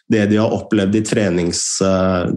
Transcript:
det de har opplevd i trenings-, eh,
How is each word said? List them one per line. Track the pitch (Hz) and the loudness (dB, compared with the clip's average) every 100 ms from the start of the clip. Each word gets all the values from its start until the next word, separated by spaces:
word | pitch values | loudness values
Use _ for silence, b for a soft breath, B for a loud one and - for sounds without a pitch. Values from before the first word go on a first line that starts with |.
| B | B
det | 113 101 | 0 2
de | 107 | 2
har | 110 | 0
opplevd | 107 - 107 98 | -2 -2 0 2
i | 110 | 0
trenings-, | 107 104 98 87 87 85 - - | 0 0 0 0 -2 -4 -4 -2
eh, | 95 92 92 92 87 | 0 2 0 0 -2